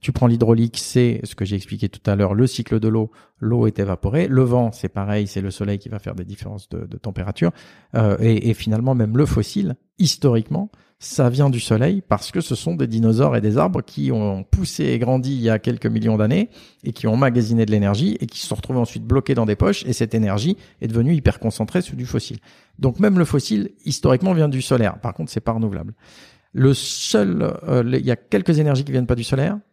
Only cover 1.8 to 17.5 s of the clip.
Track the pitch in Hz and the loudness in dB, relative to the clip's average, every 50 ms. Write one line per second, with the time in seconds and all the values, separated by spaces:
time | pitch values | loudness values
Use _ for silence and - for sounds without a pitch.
1.8 | - 98 - - _ - 101 101 101 92 98 104 127 127 - - 117 - - 113 | -6 -6 -6 -6 _ -2 0 2 2 0 2 2 2 2 0 -4 -6 -2 -2 0
2.8 | 107 110 107 110 110 107 _ - _ _ _ _ - 110 120 120 117 110 104 - | 0 0 0 0 -2 -2 _ -16 _ _ _ _ -4 -2 0 2 2 2 2 0
3.8 | 101 98 95 87 - 95 104 156 175 - 135 127 131 123 120 123 120 113 107 - | -2 -2 -2 -2 -2 -2 0 0 0 2 4 4 4 4 4 2 2 0 -2 -4
4.8 | - 95 - 101 98 101 104 107 104 98 - 98 95 98 92 - 104 101 101 98 | -8 -6 -4 -4 -4 -2 0 -2 -2 -2 -4 -6 -6 -6 -6 -6 -4 -4 -4 -4
5.8 | - - 110 104 - 104 98 92 90 92 101 - - 98 101 104 - _ - 82 | -6 -10 -12 -10 -10 -10 -10 -10 -10 -12 -12 -14 -12 -12 -12 -12 -14 _ -12 -10
6.8 | - - - - _ 113 95 - 92 95 104 - - 170 - - - - - - | -10 -10 -14 -12 _ -10 -8 -8 -6 -8 -4 -2 -2 -2 -2 -4 -16 -20 -20 -20
7.8 | _ _ - 117 113 104 101 - 110 113 113 107 - 117 113 - - 110 110 110 | _ _ 0 2 2 2 2 4 4 4 4 4 2 0 -2 0 -2 -2 -2 0
8.8 | 117 131 135 123 113 107 110 123 151 - - 117 107 - - 208 202 175 135 - | 0 0 2 2 2 2 2 2 2 4 2 0 0 0 -2 -2 -2 -2 -4 -6
9.8 | _ _ _ _ 196 143 - - - 139 120 113 107 - 147 156 196 214 _ _ | _ _ _ _ 0 0 2 2 2 4 4 4 0 0 -4 -4 -4 -6 _ _
10.8 | _ _ _ _ - - - - 135 123 120 131 143 139 127 120 - - 117 107 | _ _ _ _ -16 -10 0 2 2 2 4 4 4 4 2 0 0 0 2 2
11.8 | 123 147 190 196 185 _ - 101 - - - - 165 - - 107 - 160 170 165 | 2 2 0 0 0 _ -2 -2 -2 -4 -4 -4 -4 -2 -4 -4 -4 -4 -2 -2
12.8 | 135 120 113 113 113 113 113 113 135 147 131 113 107 107 104 127 151 185 185 - | -2 -2 0 2 4 4 4 4 4 2 2 2 0 2 2 2 2 2 0 -2
13.8 | - - - - 143 135 127 113 104 104 98 95 98 _ - 196 185 147 - - | -6 -6 -6 -4 -2 -2 0 0 -2 -2 -2 -4 -4 _ 0 0 0 -2 -4 -2
14.8 | 160 139 127 117 117 117 127 131 123 131 139 131 117 113 110 110 - - 120 117 | -2 0 0 0 0 0 0 0 0 -2 -4 -2 0 2 2 2 0 -2 -4 -2
15.8 | - - 113 113 107 113 110 107 107 110 139 180 208 240 - - - - _ _ | -2 -2 -2 0 0 0 2 2 2 2 2 2 0 -2 -4 -18 -20 -20 _ _
16.8 | _ 131 113 - - 117 110 120 139 135 120 123 117 107 | _ -10 -10 -4 -2 0 2 4 2 2 4 2 2 2